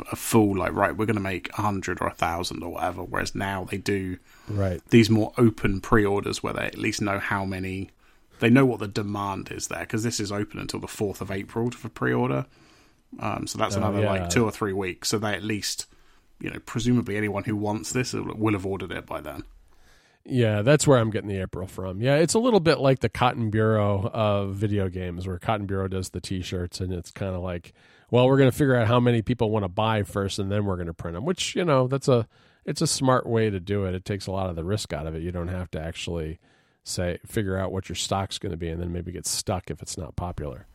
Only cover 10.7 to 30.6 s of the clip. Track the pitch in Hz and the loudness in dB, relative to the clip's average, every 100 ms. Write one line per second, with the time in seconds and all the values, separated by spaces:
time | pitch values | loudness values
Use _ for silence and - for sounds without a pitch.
10.7 | 101 95 - 104 92 98 95 101 113 120 | -8 -8 -4 -4 -4 -6 -6 -6 -4 -4
11.7 | 120 113 - 127 123 123 135 131 _ _ | -4 -12 -4 0 2 0 0 -4 _ _
12.7 | _ _ _ _ - 107 104 - 107 107 | _ _ _ _ -10 -6 -4 -6 -2 0
13.7 | 98 104 101 104 95 87 90 110 - 107 | 2 0 2 2 0 2 2 2 0 -2
14.7 | 95 95 85 - 110 107 95 104 107 - | -2 -4 -4 -2 -2 -2 -4 -4 -4 -4
15.7 | - - _ _ _ _ _ - - - | -6 -10 _ _ _ _ _ -10 -10 -8
16.7 | 123 117 123 107 101 107 101 98 107 104 | -2 2 2 2 -2 -2 -2 -2 -2 -2
17.7 | 107 107 127 123 110 98 85 110 101 95 | -4 -4 -4 -2 -4 -6 -2 0 0 -2
18.7 | 95 90 90 - 80 73 73 - - _ | -6 -6 -10 -8 -10 -8 -12 -14 -20 _
19.7 | - - _ _ _ - 127 113 104 107 | -20 -20 _ _ _ -4 2 2 2 4
20.7 | 151 - 131 113 104 101 98 92 85 95 | 4 6 6 6 0 -4 -4 -4 -6 -10
21.7 | - 92 92 123 143 165 226 247 214 160 | -8 -8 -2 2 2 4 2 4 4 4
22.7 | 147 135 135 113 - 123 120 113 107 110 | 4 4 4 0 2 0 2 0 2 4
23.7 | 110 101 101 107 - 107 101 98 95 107 | 4 4 2 0 0 2 2 -2 -2 0
24.7 | 101 95 90 90 87 92 90 - 110 98 | 0 0 -4 -6 -6 -6 -6 -2 -2 -2
25.7 | 95 95 95 92 92 - 95 90 92 87 | -2 -2 -4 -6 -8 -6 -6 -4 -4 -6
26.7 | - 92 90 - - 98 92 90 87 - | -6 -4 -4 -8 -8 -6 -4 -6 -8 -10
27.7 | - _ _ _ 120 127 135 131 - 143 | -20 _ _ _ 6 8 8 6 6 4
28.7 | 123 110 123 120 120 104 123 113 107 98 | 6 6 6 6 4 2 0 2 2 0
29.7 | 92 110 110 98 101 98 - 98 101 | 0 2 2 0 -2 -2 -2 -2 0